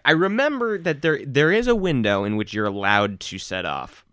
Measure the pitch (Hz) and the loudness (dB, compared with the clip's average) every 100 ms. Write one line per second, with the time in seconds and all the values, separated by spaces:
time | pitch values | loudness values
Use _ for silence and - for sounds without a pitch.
0 | - 160 190 220 285 277 233 202 170 143 | 2 2 2 0 0 -2 -4 -4 -4 -2
1 | 160 151 143 131 156 208 247 233 185 135 | 0 -2 -2 2 4 4 2 2 2 2
2 | 107 101 101 107 104 104 104 101 98 101 | 2 2 2 -2 -2 -2 -2 0 2 2
3 | 101 95 - 95 - 92 87 69 65 - | 2 -2 -10 -10 -8 -6 -4 -6 -8 -16
4 | _ | _